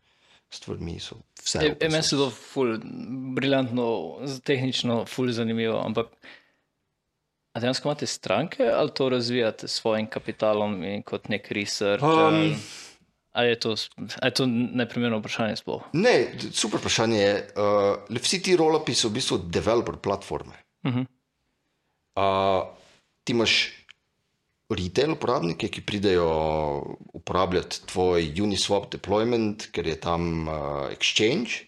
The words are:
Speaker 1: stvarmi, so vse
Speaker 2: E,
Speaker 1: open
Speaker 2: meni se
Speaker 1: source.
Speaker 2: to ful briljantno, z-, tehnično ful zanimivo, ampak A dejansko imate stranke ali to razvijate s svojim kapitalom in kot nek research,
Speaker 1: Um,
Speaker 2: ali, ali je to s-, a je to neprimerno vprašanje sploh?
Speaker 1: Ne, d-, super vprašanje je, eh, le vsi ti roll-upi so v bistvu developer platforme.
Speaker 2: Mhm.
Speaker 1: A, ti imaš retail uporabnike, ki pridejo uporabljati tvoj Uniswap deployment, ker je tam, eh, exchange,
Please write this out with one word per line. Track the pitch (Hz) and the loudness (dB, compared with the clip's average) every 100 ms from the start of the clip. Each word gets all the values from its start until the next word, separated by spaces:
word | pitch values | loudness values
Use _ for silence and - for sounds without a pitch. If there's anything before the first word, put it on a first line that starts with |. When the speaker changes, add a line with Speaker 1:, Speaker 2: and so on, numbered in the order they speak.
| _ _ _ _ _ | _ _ _ _ _
Speaker 1:
stvarmi, | - - 98 85 87 | -16 -10 -8 -8 -10
so | - - - - | -12 -16 -20 -12
vse | - - | -6 0
Speaker 2:
E, | 156 | 0
Speaker 1:
open | 147 160 | 0 0
Speaker 2:
meni | 156 | 0
se | 156 | 0
Speaker 1:
source. | 143 135 | 2 0
Speaker 2:
to | |
ful | 113 - 143 123 110 - 85 101 131 131 | -2 -8 -2 0 -2 -6 -12 -10 -8 -6
briljantno, | 123 135 135 127 123 117 107 82 73 | -2 2 2 2 0 0 -2 -4 -8
z-, | 139 131 | -8 -6
tehnično | - 135 131 120 123 117 107 | 0 0 0 0 0 0 -2
ful | - 127 | -2 0
zanimivo, | 113 113 113 113 110 | 0 0 0 0 0
ampak | - 110 113 _ - - _ _ _ _ _ _ _ _ _ _ _ 113 | -2 -2 -4 _ -20 -20 _ _ _ _ _ _ _ _ _ _ _ -4
A | |
dejansko | 120 131 143 | -2 0 -2
imate | 147 120 | -2 -4
stranke | - - 104 170 - 233 | -4 0 0 0 0 2
ali | - 147 | 2 0
to | - 131 | 0 2
razvijate | 123 117 123 113 - - | 2 0 0 0 -2 -6
s | |
svojim | - 113 110 110 | -4 0 0 -2
kapitalom | - - - 110 107 104 95 | -6 -8 0 2 2 0 -2
in | 87 101 | -4 -6
kot | - - - | -6 -8 -4
nek | 104 - | -4 -2
research, | 107 101 - 101 101 | -4 -2 0 2 4
Speaker 1:
Um, | 147 | 4
Speaker 2:
ali, | 160 160 160 156 104 - - - - _ _ _ - | 6 6 4 2 0 -6 -16 -18 -20 _ _ _ 0
ali | 120 | 2
je | 117 | 2
to | 117 | 0
s-, | 107 - - 101 | -4 -6 -10 -12
a | - 131 | -2 0
je | |
to | 123 131 | 2 2
neprimerno | 117 123 123 113 123 120 110 | 0 0 0 -2 0 0 0
vprašanje | 107 - 110 110 | -4 -2 -2 -4
sploh? | - 117 - | -4 -6 -4
Speaker 1:
Ne, | 151 240 170 95 | 2 4 4 2
d-, | 120 127 | -2 -6
super | - 214 - | -4 -2 -2
vprašanje | 101 - 113 110 | 0 2 2 4
je, | 101 | 4
eh, | 101 - 98 104 104 101 - - | 2 -2 0 2 4 4 2 -4
le | 117 | -4
vsi | - 190 | -2 0
ti | 185 175 | 4 4
roll-upi | 160 156 151 | 6 4 2
so | 120 120 | 0 0
v | |
bistvu | 117 - 120 | 0 0 -2
developer | 87 92 87 117 90 76 | 0 -2 2 2 0 -4
platforme. | 101 98 - 73 - - _ _ | -2 -2 -4 -8 -8 -20 _ _
Speaker 2:
Mhm. | 139 123 131 _ _ _ _ _ _ _ _ _ _ - | -2 -2 -4 _ _ _ _ _ _ _ _ _ _ 0
Speaker 1:
A, | 98 95 98 92 - - - _ _ _ - | 2 4 4 2 0 -10 -20 _ _ _ -2
ti | |
imaš | 117 107 - - - - - _ _ _ _ _ _ - | 2 4 2 0 -6 -20 -20 _ _ _ _ _ _ -6
retail | 101 90 123 147 | -4 -2 0 0
uporabnike, | 151 113 135 170 - 104 | 0 0 0 -2 -4 -4
ki | - | -6
pridejo | - 101 101 90 82 80 78 78 76 71 - - - | -6 0 2 4 4 2 0 0 0 -2 -6 -12 -16
uporabljati | 80 - 90 92 90 - - | -14 -4 0 2 0 -2 -8
tvoj | - 95 92 87 80 80 | -6 0 2 2 0 0
Uniswap | 104 95 - 101 - | 0 0 0 0 -2
deployment, | 76 - 104 117 117 107 101 - | -8 -2 0 2 2 0 -4 -8
ker | - 80 | -4 -4
je | 78 | -2
tam, | 85 85 85 82 | -2 0 0 -2
eh, | 80 78 71 71 65 | -4 -4 -4 -4 -6
exchange, | - - - 110 165 240 - | -4 0 2 2 2 -2 -8